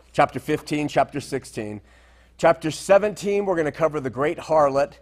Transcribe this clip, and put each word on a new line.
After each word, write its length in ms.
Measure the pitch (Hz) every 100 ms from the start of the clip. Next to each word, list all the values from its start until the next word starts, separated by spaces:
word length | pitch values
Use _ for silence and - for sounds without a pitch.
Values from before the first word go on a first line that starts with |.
| _
Chapter 260 | - 139 131
fifteen, 480 | - 151 - 151 147
chapter 320 | 151 135 143
sixteen. 640 | - 135 - - 104 104 - _ _ _ _ -
Chapter 320 | 170 165 156
seventeen, 760 | - - 196 208 170 202 202 196
we're 100 | 165
gonna 160 | 147
cover 280 | - 160 147
the 120 | 131
great 260 | 110 151 160
harlot. 560 | - 156 143 135 143 -